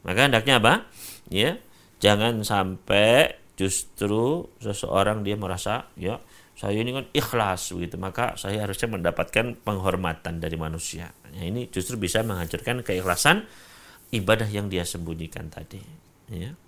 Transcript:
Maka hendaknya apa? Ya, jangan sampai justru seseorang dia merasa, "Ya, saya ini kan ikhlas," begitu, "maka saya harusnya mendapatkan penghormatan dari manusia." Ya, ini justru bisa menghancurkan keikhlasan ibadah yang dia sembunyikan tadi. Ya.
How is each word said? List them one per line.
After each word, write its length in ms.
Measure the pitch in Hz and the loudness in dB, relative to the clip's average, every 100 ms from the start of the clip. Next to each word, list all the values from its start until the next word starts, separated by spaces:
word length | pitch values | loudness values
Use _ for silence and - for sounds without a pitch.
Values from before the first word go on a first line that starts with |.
Maka 260 | - 95 139 | -2 2 4
hendaknya 320 | 117 123 123 | 4 4 6
apa? 140 | 113 202 - - - - - | 6 4 0 -18 -18 -18 -4
Ya, 320 | 95 127 233 - - - _ | 0 2 0 -12 -20 -20 _
jangan 400 | 101 104 113 113 | 4 6 4 0
sampai 960 | 104 101 95 92 - 101 107 123 156 - - - | 0 0 0 -4 2 6 8 8 4 0 -18 -4
justru 920 | 95 - - - 101 107 120 170 - - | -2 -2 -6 -4 0 2 0 -2 -6 -10
seseorang 680 | 110 101 - 95 101 107 101 | -8 -6 0 2 2 0 -2
dia 80 | |
merasa, 560 | 104 95 92 104 113 - - | -2 -4 -4 -4 -4 -6 -8
"Ya, 240 | 90 - - - - | -6 -6 -12 -20 -20
saya 240 | - 101 104 | -8 -4 -2
ini 160 | 117 | -2
kan 120 | 131 - | -6 -2
ikhlas," 640 | 147 - 120 104 90 - | -2 0 0 0 -2 -6
begitu, 240 | 90 87 85 | -6 -6 -6
"maka 400 | 95 92 120 - | -8 -4 -4 -4
saya 260 | 98 107 | -6 -4
harusnya 220 | 101 95 117 | -4 -4 -4
mendapatkan 720 | 104 85 87 87 110 120 113 - | 0 0 0 0 0 -2 -4 -4
penghormatan 720 | 98 95 87 87 80 85 82 | 0 0 0 -2 -4 -8 -6
dari 180 | 80 80 | -4 -4
manusia." 480 | 78 82 - 85 85 - - | -6 -6 -8 -10 -12 -16 -18
Ya, 160 | 87 87 | -10 -6
ini 180 | 117 123 | -6 -4
justru 240 | - 92 120 | -6 -4 -4
bisa 240 | 92 110 | 0 0
menghancurkan 640 | 113 92 82 - - 123 - | 0 -2 -4 -4 -4 -4 -2
keikhlasan 640 | 92 92 87 143 196 220 - - - - - - | -2 0 4 4 4 0 -20 -20 -20 -20 -20 -4
ibadah 320 | 117 95 110 107 | -2 4 2 2
yang 240 | 104 101 | -2 -2
dia 160 | 92 85 | -4 -4
sembunyikan 640 | 85 82 82 80 - 80 | -6 -8 -8 -8 -10 -12
tadi. 320 | - 80 95 - 156 _ _ - | -14 -16 -16 -18 -20 _ _ -14
Ya. 240 | 95 101 170 | -10 -10 -12